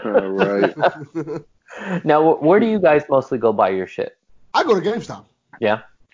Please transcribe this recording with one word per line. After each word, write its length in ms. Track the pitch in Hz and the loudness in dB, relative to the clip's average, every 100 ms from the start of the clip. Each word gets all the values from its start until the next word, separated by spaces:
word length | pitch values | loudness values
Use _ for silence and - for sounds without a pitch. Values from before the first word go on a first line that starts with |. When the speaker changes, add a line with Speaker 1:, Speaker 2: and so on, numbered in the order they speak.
Speaker 1:
Uh, 240 | 113 - 95 | 0 0 0
right. 460 | 98 190 101 - 156 175 156 147 | -2 0 0 0 0 -2 -2 -8
Speaker 2:
<laughs> 280 | 165 151 160 - _ _ - 202 180 | -10 -8 -10 -14 _ _ -14 -8 -4
Speaker 3:
Now, 180 | 156 151 160 | 2 4 4
wh-, 80 | - | 2
where 180 | 147 202 | 4 4
do 60 | 226 | 2
you 120 | 214 | 2
guys 240 | 175 147 147 | 4 2 2
mostly 300 | 135 127 127 | 0 0 -2
go 140 | 113 | 0
buy 180 | 104 98 | 2 0
your 160 | 95 92 | 0 -4
shit? 300 | - - - _ - _ | -6 -10 -10 _ -20 _
Speaker 2:
I 80 | 262 | -2
go 140 | 330 196 | 0 0
to 20 | |
GameStop. 440 | 170 226 - 104 - _ _ - | 0 -4 -8 -14 -18 _ _ -4
Speaker 3:
Yeah? 200 | 107 110 - _ _ | -2 -2 -4 _ _